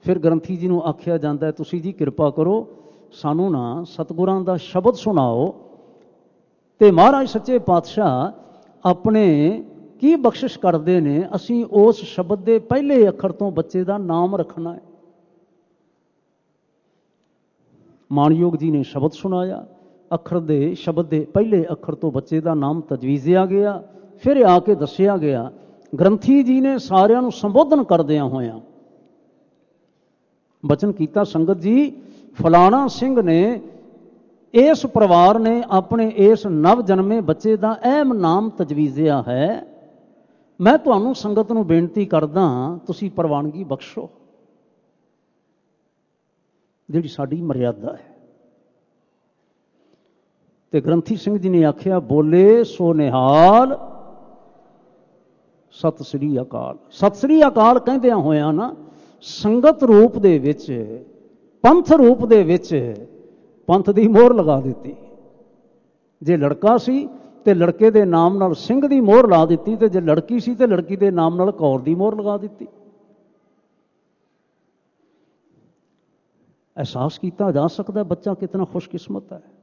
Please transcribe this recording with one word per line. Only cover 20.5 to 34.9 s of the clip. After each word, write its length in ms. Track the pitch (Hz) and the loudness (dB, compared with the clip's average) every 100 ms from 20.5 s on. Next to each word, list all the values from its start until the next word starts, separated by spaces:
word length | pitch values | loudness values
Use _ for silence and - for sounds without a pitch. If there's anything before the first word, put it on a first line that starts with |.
| 147 147 | -4 -4
ਸ਼ਬਦ 320 | 180 - 165 160 | -6 -8 -6 -4
ਦੇ 140 | 156 | -6
ਪਹਿਲੇ 460 | 147 196 220 202 165 | -4 -4 0 -2 -2
ਅੱਖਰ 220 | 160 - | -8 -10
ਤੋਂ 180 | 151 160 | -8 -6
ਬੱਚੇ 280 | 131 131 160 | -8 -6 -6
ਦਾ 140 | 165 | -4
ਨਾਮ 260 | 156 139 160 | -4 -4 -6
ਤਜਵੀਜ਼ਿਆ 680 | 156 131 127 139 135 185 190 | -8 -8 -6 -4 0 0 0
ਗਿਆ। 360 | 196 208 196 - - - - | -2 -2 -6 -14 -20 -20 -6
ਫਿਰ 180 | 247 277 | -2 4
ਆ 240 | 233 180 | 4 4
ਕੇ 140 | 180 | 2
ਦੱਸਿਆ 420 | 185 143 - 196 196 | -2 -2 -2 -2 0
ਗਿਆ, 360 | 151 131 127 - _ _ _ 135 | -2 -4 -6 -14 _ _ _ 0
ਗ੍ਰੰਥੀ 420 | 180 208 - 277 | 2 2 2 2
ਜੀ 180 | 247 262 | 4 0
ਨੇ 180 | 269 262 | 0 -4
ਸਾਰਿਆਂ 440 | - 190 202 240 | 0 2 4 4
ਨੂੰ 100 | 254 | 0
ਸੰਬੋਧਨ 520 | - 208 214 311 294 | -4 0 2 2 0
ਕਰਦਿਆਂ 400 | 240 170 147 151 | 2 0 0 -2
ਹੋਇਆਂ 360 | 135 131 117 113 - _ _ _ _ _ _ _ _ _ _ _ _ _ _ _ _ _ _ _ 147 | -2 -6 -8 -12 -20 _ _ _ _ _ _ _ _ _ _ _ _ _ _ _ _ _ _ _ -2
ਬਚਨ 260 | 147 208 | -2 -2
ਕੀਤਾ, 320 | 202 156 208 | -4 -4 -2
"ਸੰਗਤ 340 | 202 160 165 190 | -2 -2 -2 -2
ਜੀ, 320 | 175 247 294 - - - - - | 0 0 0 -6 -20 -20 -20 -4
ਫਲਾਣਾ 460 | 165 170 180 247 262 | 2 6 6 4 -2
ਸਿੰਘ 340 | - 262 254 | -4 -2 -2
ਨੇ, 380 | 185 165 202 233 - - - _ _ _ _ _ _ | 0 2 0 -4 -12 -20 -20 _ _ _ _ _ _
ਇਸ 320 | 233 285 311 | 4 4 4
ਪਰਿਵਾਰ 520 | 254 | 0